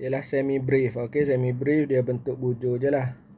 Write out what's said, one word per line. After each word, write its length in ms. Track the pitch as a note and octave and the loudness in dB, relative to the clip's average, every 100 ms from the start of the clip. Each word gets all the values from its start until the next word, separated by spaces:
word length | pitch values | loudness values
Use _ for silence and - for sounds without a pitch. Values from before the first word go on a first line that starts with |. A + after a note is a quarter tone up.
ialah 240 | B2+ C3+ C#3 | -4 -4 -2
semi 320 | C#3 C3+ C#3 | -2 0 0
brief. 400 | C3 C3+ B2+ A#2+ | 2 2 2 -2
Okey, 320 | A#2+ D3 C#3+ | -4 0 2
semi 240 | B2+ B2+ | 2 0
brief 320 | B2 C3+ D3+ C#3+ | 0 2 2 2
dia 160 | C3 | 2
bentuk 320 | B2+ B2 C3 | 2 -2 -4
bujur 480 | B2+ B2+ A#2 B2 B2 | -4 -2 -2 -2 0
je 80 | C3+ | 0
lah. 240 | C#3+ B2+ - - | 0 -2 -6 -16